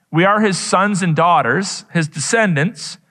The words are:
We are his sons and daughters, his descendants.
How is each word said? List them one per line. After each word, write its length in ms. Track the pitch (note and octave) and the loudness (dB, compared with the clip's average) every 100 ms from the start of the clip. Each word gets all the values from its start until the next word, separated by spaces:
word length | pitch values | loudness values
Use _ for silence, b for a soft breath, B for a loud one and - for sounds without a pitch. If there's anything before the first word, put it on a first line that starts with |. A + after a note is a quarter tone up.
| - | -4
We 140 | D3+ | 0
are 160 | F#3+ G#3+ | 2 2
his 180 | G#3+ F3 | 0 -2
sons 440 | - F#3 G3+ F#3+ | -2 0 0 0
and 120 | F3+ | 0
daughters, 680 | D3+ E3+ E3 A#2+ D#3 G3 - - | 2 2 2 2 0 -4 -10 -6
his 160 | E3+ D3+ | -4 -4
descendants. 880 | D3+ - A3+ G#3 C#3+ F3+ - - - b | -6 -2 0 0 0 -2 -6 -16 -18 b